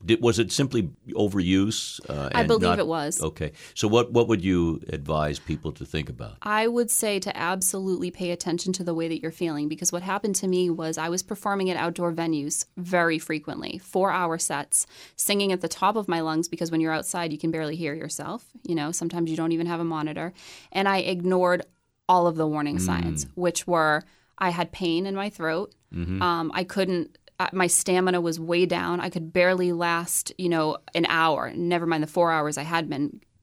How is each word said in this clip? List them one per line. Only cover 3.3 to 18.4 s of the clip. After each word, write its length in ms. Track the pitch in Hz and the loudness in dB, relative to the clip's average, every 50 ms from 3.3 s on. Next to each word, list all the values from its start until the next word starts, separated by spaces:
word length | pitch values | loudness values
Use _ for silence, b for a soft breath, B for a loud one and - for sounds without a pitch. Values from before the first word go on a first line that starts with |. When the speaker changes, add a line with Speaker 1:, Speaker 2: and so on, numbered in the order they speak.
| - - 78 73 B B B B B | -4 -4 -6 -6 B B B B B
Speaker 1:
So 120 | - - | -2 0
what, 260 | 104 107 120 117 - 110 | 4 6 4 4 4 4
what 140 | 117 117 - | 4 4 4
would 140 | 113 98 82 | 4 2 4
you 380 | 95 92 90 85 82 80 - - - | 4 4 4 4 2 0 -2 -4 -6
advise 500 | - 73 71 73 80 76 76 76 73 - | -8 -6 -4 -2 0 0 0 0 -2 -4
people 340 | - - 78 73 - 80 73 | -6 -6 -6 -6 -6 -8 -8
to 120 | - 71 | -8 -10
think 220 | - - 78 71 69 | -6 -4 -6 -4 -6
about? 280 | 65 58 - - - - - | -8 -12 -12 -14 -12 -10 -4
Speaker 2:
I 240 | 208 208 214 220 | -2 0 2 2
would 240 | 233 233 240 240 233 | 2 2 0 0 0
say 300 | - - - 214 202 190 | 0 0 0 0 -2 -2
to 160 | 180 202 - | -4 -4 -6
absolutely 760 | - 147 170 185 190 185 - - 190 190 190 185 - 180 180 | -4 -2 -2 -2 -2 -2 -2 -2 -2 -2 -2 -2 -2 -2 -4
pay 200 | 175 - 185 175 175 | -6 -4 -4 -4 -4
attention 400 | 175 - - 165 175 - 185 185 | -4 -2 -2 -2 -2 -2 -2 -4
to 100 | 185 180 | -2 -2
the 100 | 175 170 | -4 -2
way 120 | 160 165 165 | -2 -2 -2
that 140 | 160 156 160 | -4 -4 -6
you're 80 | 160 | -6
feeling, 380 | 160 - 180 165 151 147 147 151 | -6 -4 -4 -4 -2 -2 -4 -4
because 240 | 160 156 180 - - | -4 -4 -4 -4 -4
what 100 | 175 180 | -4 -4
happened 320 | 190 190 202 - 214 190 | -2 -4 -2 -2 -2 -2
to 120 | - - 190 | -2 0 0
me 200 | 180 180 180 175 | 2 2 2 0
was 280 | 165 160 160 160 160 160 | 0 -2 -4 -4 -4 -4
I 100 | 156 165 | -4 -2
was 140 | 170 185 - | -2 -4 -4
performing 480 | - 214 190 - 208 202 196 190 185 | -6 -8 -6 -4 -4 -2 0 0 -2
at 60 | 180 | -2
outdoor 360 | 156 156 170 170 - 175 170 165 | -2 -2 -4 -2 -2 -2 -2 -2
venues 540 | 165 165 165 160 147 139 147 - - - _ - | -2 -2 -2 -2 -2 -2 -4 -4 -4 -6 _ -8
very 420 | - 180 175 185 175 170 165 160 160 | -12 -6 0 2 2 4 4 2 0
frequently, 600 | - - 160 156 151 - - - - - - 185 | -2 -4 -6 -6 -6 -8 -10 -8 -8 -8 -10 -10
four-hour 600 | - - - 185 185 196 170 185 180 165 160 165 | -10 -4 0 2 2 2 2 2 0 0 -2 -2
sets, 480 | - - 165 143 147 - - - - B B B B B B | -2 -4 -4 -4 -4 -2 -2 -2 -2 B B B B B B
singing 360 | - - - 202 202 202 196 185 | -4 0 2 2 2 4 2 2
at 80 | 180 | 0
the 80 | - 165 | -2 -4
top 260 | - - - 196 214 | -4 0 2 2 2
of 120 | 226 202 185 | 2 0 -2
my 120 | 170 165 | -2 0
lungs, 280 | 160 160 156 160 170 - | 0 0 0 0 -2 -2
because 220 | - 170 175 160 | -4 -4 -4 -2
when 100 | 165 160 | 0 0
you're 120 | 160 160 160 | 2 2 0
outside, 400 | 156 - - - 180 170 165 156 | -2 -2 -4 -4 -4 -4 -4 -4
you 60 | 151 | -2
can 120 | - 165 165 | -2 -2 -2
barely 240 | 160 160 147 156 | -2 -2 -4 -4
hear 180 | 170 170 147 147 | -4 -4 -6 -6
yourself. 520 | 160 - 156 - - 147 - - 240 | -6 -8 -8 -8 -8 -8 -8 -10 -10